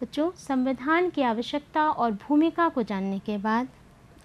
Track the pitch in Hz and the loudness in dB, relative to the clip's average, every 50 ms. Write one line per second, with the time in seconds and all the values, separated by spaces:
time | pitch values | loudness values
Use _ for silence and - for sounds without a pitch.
0 | 247 - - 285 302 349 370 - - - 269 254 254 269 269 247 254 294 320 339 | -12 -6 -4 -2 -2 -2 -2 -6 -6 -4 -2 0 0 0 -2 -2 0 0 2 2
1 | 359 359 - 294 269 240 220 226 240 - - 294 294 - - 311 302 311 - - | 2 2 0 0 0 0 0 -2 -2 -4 -6 -6 -6 -4 -2 0 2 2 2 2
2 | 240 233 208 196 - - 294 294 320 330 320 - 339 330 330 262 220 - 208 190 | 0 0 -2 -2 -2 2 4 4 4 4 2 2 0 2 2 0 -2 -2 -2 -4
3 | 190 196 196 196 - - 208 202 196 220 220 233 254 262 - - - - - - | -2 -2 -4 -4 -4 -4 -4 -4 -2 0 0 0 0 -2 -8 -16 -20 -20 -20 -20
4 | - - - - - | -20 -20 -20 -12 -6